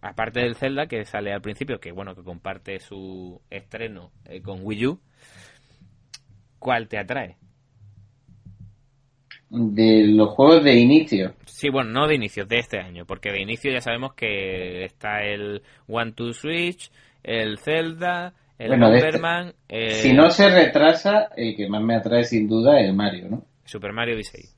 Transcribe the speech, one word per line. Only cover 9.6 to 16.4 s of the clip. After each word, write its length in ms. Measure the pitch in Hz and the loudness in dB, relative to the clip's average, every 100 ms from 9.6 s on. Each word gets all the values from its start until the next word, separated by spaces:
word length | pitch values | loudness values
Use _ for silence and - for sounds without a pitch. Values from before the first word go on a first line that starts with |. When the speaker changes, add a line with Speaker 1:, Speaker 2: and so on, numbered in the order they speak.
| 113 104 110 110 107 | -2 2 6 6 6
Speaker 2:
los 220 | 107 104 | 6 4
juegos 320 | - 139 165 143 | 4 6 8 6
de 100 | 120 | 6
inicio. 560 | 120 151 160 104 92 - - | 8 6 4 -4 -4 -8 -20
Speaker 1:
Sí, 240 | - 147 | -8 -4
bueno, 200 | 139 117 | -4 -4
no 160 | 117 151 | -2 -2
de 80 | 151 | -2
inicio, 300 | 104 - 95 | -4 -8 -4
de 140 | 117 | -4
este 200 | 117 107 | -4 -10
año, 260 | 90 87 87 | -12 -16 -14
porque 260 | 98 104 | -10 -8
de 100 | 101 | -8
inicio 300 | 98 117 139 | -8 -8 -6
ya 80 | 127 | -6
sabemos 340 | 120 120 131 | -6 -8 -8
que 720 | - 113 101 95 92 90 90 | -8 -6 -6 -6 -8 -10 -10
está 400 | 92 _ 107 104 | -12 _ -8 -6
el 380 | 104 104 104 104 _ _ _ | -6 -8 -8 -12 _ _ _
One 240 | 110 113 | -8 -8
Two 220 | 110 117 | -8 -10
Switch, 580 | 117 | -8